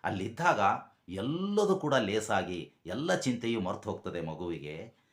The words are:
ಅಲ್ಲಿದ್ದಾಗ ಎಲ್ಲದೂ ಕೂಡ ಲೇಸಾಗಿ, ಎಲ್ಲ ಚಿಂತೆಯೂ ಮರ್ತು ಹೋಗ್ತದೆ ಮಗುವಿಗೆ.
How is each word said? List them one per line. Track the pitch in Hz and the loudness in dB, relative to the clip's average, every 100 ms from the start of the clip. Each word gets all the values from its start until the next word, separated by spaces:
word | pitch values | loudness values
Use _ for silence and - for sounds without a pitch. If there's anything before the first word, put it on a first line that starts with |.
ಅಲ್ಲಿದ್ದಾಗ | 90 101 101 120 170 143 98 - - _ - | -4 -2 -4 0 2 4 4 2 -2 _ -10
ಎಲ್ಲದೂ | 92 117 165 196 208 196 185 | -6 -2 -2 0 2 4 4
ಕೂಡ | 151 131 | 4 4
ಲೇಸಾಗಿ, | 101 107 107 101 87 87 - _ 82 | 4 2 2 2 0 -4 -8 _ -8
ಎಲ್ಲ | 104 165 180 | -4 0 0
ಚಿಂತೆಯೂ | 131 120 117 113 | 2 0 0 0
ಮರ್ತು | 92 101 110 | 0 -4 -4
ಹೋಗ್ತದೆ | 85 - 85 | -6 -6 -6
ಮಗುವಿಗೆ. | 80 80 87 82 73 78 113 - _ | -6 -6 -6 -6 -8 -10 -12 -18 _